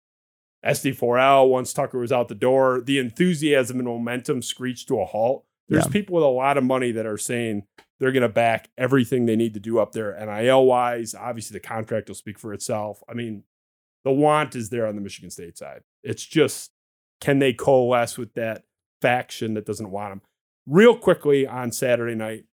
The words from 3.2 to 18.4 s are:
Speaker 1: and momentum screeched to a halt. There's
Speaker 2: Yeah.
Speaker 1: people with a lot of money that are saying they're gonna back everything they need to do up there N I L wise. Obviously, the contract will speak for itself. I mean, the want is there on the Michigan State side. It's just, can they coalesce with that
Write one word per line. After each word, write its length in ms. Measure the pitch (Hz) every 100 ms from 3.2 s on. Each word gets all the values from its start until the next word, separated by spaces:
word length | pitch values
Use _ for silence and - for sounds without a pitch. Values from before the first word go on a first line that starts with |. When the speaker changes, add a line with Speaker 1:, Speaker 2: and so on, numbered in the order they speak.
| 180 160 151 139 123 127
Speaker 1:
and 80 | 123
momentum 540 | 117 117 123 123 131
screeched 460 | - - 127 123 -
to 100 | 123
a 60 | 92
halt. 400 | 107 113 135 _ _ -
There's 160 | - -
Speaker 2:
Yeah. 60 |
Speaker 1:
people 240 | 208 202 170
with 80 | 147
a 20 |
lot 300 | 127 135 143
of 60 |
money 280 | 127 131 123
that 140 | 113 110
are 120 | 104
saying 460 | - 120 113 104 - _ _ -
they're 120 | 131
gonna 160 | 131 120
back 400 | 113 117 113 - -
everything 480 | 127 135 120 127 117
they 100 | 110
need 180 | 117
to 60 | 107
do 200 | 107 113
up 140 | 104
there 220 | 113 104 90
N 120 | 107
I 180 | 104 120
L 180 | 131 131
wise. 500 | 123 120 120 113 95
Obviously, 380 | 113 113 -
the 120 | 104 -
contract 440 | 113 110 110 -
will 60 | -
speak 220 | - 101
for 160 | 113
itself. 480 | 101 - 110 107 101 -
I 40 |
mean, 300 | 120 117 104 _ _ _ _ _ _
the 80 | 131
want 440 | 135 151 151 143 127
is 140 | 107
there 160 | 120 110
on 80 | 104
the 60 |
Michigan 280 | 98 - 90
State 280 | - 85 -
side. 240 | 69 64 _ _
It's 220 | - 113 -
just, 460 | 160 131 - - _ _ _ _ _
can 180 | - 139
they 140 | 135
coalesce 640 | 120 - 135 120 123 117 -
with 160 | 113
that 300 | -